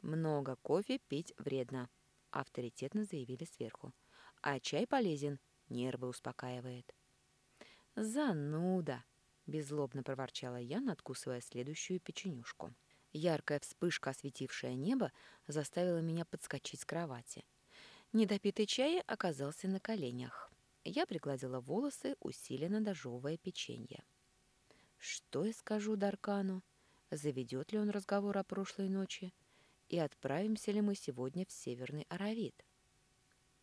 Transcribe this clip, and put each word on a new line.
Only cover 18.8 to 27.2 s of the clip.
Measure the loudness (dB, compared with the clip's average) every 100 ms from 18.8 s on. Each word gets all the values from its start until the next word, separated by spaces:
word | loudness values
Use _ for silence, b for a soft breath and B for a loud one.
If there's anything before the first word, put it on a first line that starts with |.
| 6 4 2
оказался | 2 2 2 0 -2 0
на | 0
коленях. | 0 0 0 -2 -6 -8 -14 -18 _ _
Я | -2 0 2
пригладила | 0 0 0 0 -2
волосы, | 0 0 0 0 -2 -2
усиленно | -4 -6 -6 -2 0 2
дожевывая | 2 -2 -4 -4 -2 -2
печенье. | -4 -6 -6 -6 -8 -12 -16 _ _ _ _ _ _ b b b
Что | -10 -10 -4 0
я | 0
скажу | -2 -2 0 2 2
Даркану? | 2 2 0 2 2 0 -6 b b b b
Заведет | -2